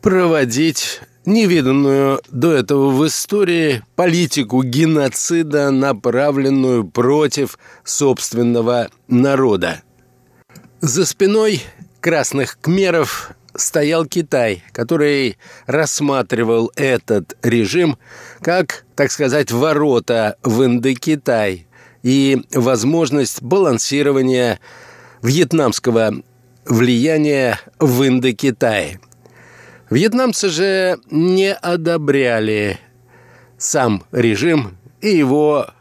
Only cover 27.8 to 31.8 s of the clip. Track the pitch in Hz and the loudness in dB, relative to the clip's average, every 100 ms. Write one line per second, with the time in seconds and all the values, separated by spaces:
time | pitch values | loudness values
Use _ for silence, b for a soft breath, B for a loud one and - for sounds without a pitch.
27.8 | 156 123 135 127 127 117 139 117 117 107 | 0 2 2 2 0 0 -2 0 0 0
28.8 | 90 92 _ _ - B B B B B | -4 -10 _ _ -20 B B B B B
29.8 | B 120 208 233 262 214 202 156 196 190 | B 0 2 2 0 0 -4 -2 -2 0
30.8 | 185 156 _ 151 175 185 196 196 175 175 | -2 -4 _ -2 0 2 0 -2 -4 -2